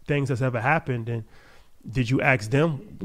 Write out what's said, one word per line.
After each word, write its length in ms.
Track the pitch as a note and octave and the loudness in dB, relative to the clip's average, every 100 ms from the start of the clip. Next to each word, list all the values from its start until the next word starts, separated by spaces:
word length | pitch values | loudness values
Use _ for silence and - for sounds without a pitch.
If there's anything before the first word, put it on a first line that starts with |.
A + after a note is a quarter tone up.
| - | -2
things 220 | C#3+ C3+ | -2 0
that's 120 | B2 | 0
ever 180 | C3 A#2+ | 0 0
happened. 500 | B2 D#3+ - A#2+ A2+ | 0 0 0 -4 -2
And 160 | A#2 G#2+ - - - - - - | -6 -6 -18 -20 -20 -20 -20 -6
did 200 | A#2 A#2 | -2 2
you 120 | C3+ | 2
ask 280 | D3 C3 G#2+ | 4 2 2
them? 480 | C#3 E3 C3+ - - | 2 2 0 -8 -6